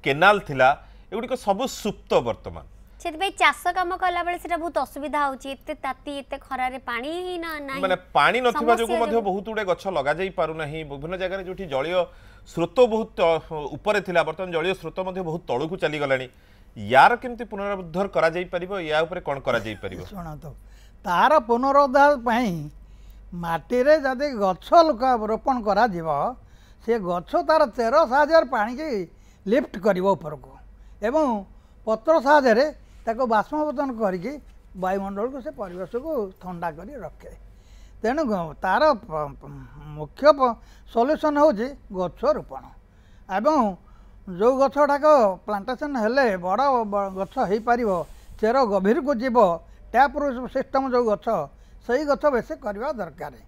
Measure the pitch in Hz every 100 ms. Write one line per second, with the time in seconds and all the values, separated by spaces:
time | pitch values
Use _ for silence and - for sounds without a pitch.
0 | 151 143 185 208 - 131 131 147 - -
1 | - 202 226 247 - 196 262 - 208 -
2 | - 202 120 104 104 85 - - - -
3 | 349 311 392 - 320 - 359 359 349 370
4 | 370 349 349 349 - 349 330 311 262 294
5 | 285 294 285 262 269 269 - 302 269 262
6 | - 285 269 277 - 262 254 262 254 233
7 | 269 339 359 359 330 311 277 269 190 185
8 | - 156 147 226 247 294 233 233 226 226
9 | 226 233 202 190 208 214 202 170 196 170
10 | 135 156 190 180 160 160 151 156 151 139
11 | 151 185 185 190 180 185 190 135 151 180
12 | 175 - - - - - 170 - 247 220
13 | 220 - 170 160 - 156 147 - 202 208
14 | 185 175 156 156 185 165 170 190 160 170
15 | 185 185 175 170 - 123 160 185 160 151
16 | 143 131 127 - _ - - - 101 127
17 | 175 240 254 233 226 202 202 202 175 165
18 | 196 180 160 165 180 180 180 196 160 151
19 | 165 139 139 139 131 120 107 107 98 90
20 | 90 196 170 151 147 123 - - - -
21 | 202 175 226 302 220 233 269 277 285 269
22 | 285 285 233 226 240 170 147 - - -
23 | - - - 175 170 165 - 247 262 311
24 | 269 254 294 247 196 180 - 330 330 233
25 | 262 247 214 220 285 254 208 196 233 170
26 | 160 143 185 254 - - - - - 233
27 | 180 180 - 311 349 320 285 - 226 285
28 | 302 262 294 330 277 254 214 247 311 220
29 | 170 - - _ - 247 - 208 196 185
30 | 190 185 160 147 - - - - - -
31 | 208 294 294 214 190 - _ - - 220
32 | 320 320 254 302 262 220 302 269 - -
33 | - 226 254 220 190 302 302 262 277 226
34 | 214 185 190 285 - - - 190 185 196
35 | 196 196 233 269 269 285 196 180 185 240
36 | 302 302 196 - 180 175 170 156 196 294
37 | 160 - - - - - - - - -
38 | 220 285 285 202 165 143 190 202 302 240
39 | - 156 147 135 139 143 127 143 147 151
40 | 151 - 277 294 254 220 - - - 226
41 | 247 302 311 294 302 208 247 277 - 190
42 | 180 - 254 277 143 131 127 - - -
43 | - - - 196 240 311 220 180 - -
44 | - - - 175 220 262 269 277 285 285
45 | 302 294 208 180 - 208 196 254 294 269
46 | 214 262 254 185 180 202 277 254 214 202
47 | 196 190 196 - 202 214 226 240 226 180
48 | 151 - - - 214 254 240 196 190 269
49 | 277 262 262 240 196 165 - - - 226
50 | 277 277 285 247 247 269 - 269 269 247
51 | 240 202 - 208 139 - - - - 247
52 | 302 277 302 254 - 311 - 202 269 262
53 | 175 139 147 -